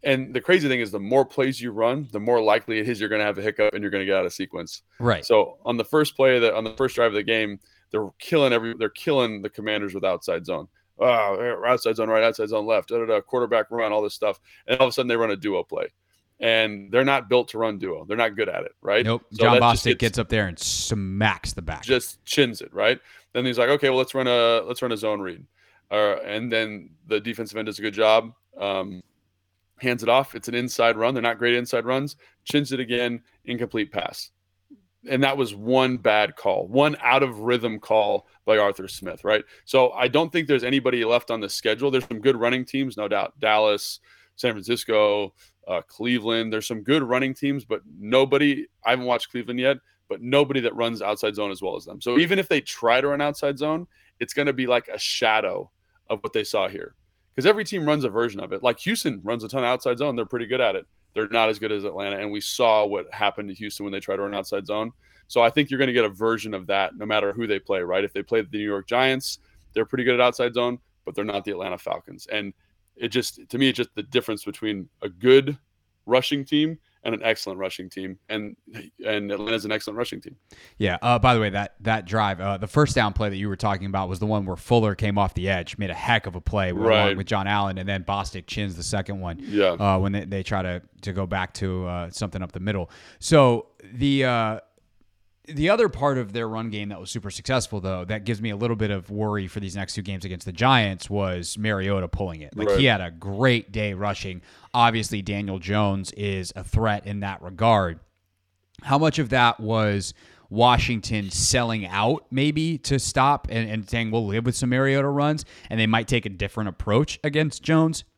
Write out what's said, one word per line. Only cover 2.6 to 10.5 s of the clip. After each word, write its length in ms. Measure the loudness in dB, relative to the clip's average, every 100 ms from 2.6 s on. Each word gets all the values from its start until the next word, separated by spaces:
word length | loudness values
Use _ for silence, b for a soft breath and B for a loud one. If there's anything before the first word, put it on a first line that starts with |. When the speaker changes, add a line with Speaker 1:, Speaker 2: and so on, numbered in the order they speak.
| 2 -2
Speaker 1:
it 100 | -2
is 120 | -2
you're 80 | -2
gonna 160 | 0
have 140 | 0 0
a 40 |
hiccup 320 | -4 2 2
and 80 | 2
you're 80 | -2
gonna 140 | -2
get 100 | 0
out 100 | 0
of 80 | 0
sequence. 500 | -4 -8 -8 -12 -14 _ _
Speaker 2:
Right. 260 | 0 0 4
Speaker 1:
So 320 | 4 4 -2
on 120 | -4 -4
the 80 |
first 300 | 0 2 2
play 220 | 4 4 6
of 60 |
the, 120 | 4
on 80 | 2
the 140 | -4 -2
first 180 | -2
drive 140 | 2 2
of 60 |
the 100 | 2
game, 340 | 0 0 0 -6 b b b
they're 180 | -4 -4 _
killing 320 | 0 2 4
every, 220 | 4 0 -4
they're 100 | -4
killing 540 | -4 0 2 0 -2
the 80 | -10
Commanders 420 | -8 -4 -2 -4
with 120 | -2
outside 420 | -2 -2 -2 -4
zone. 220 | -4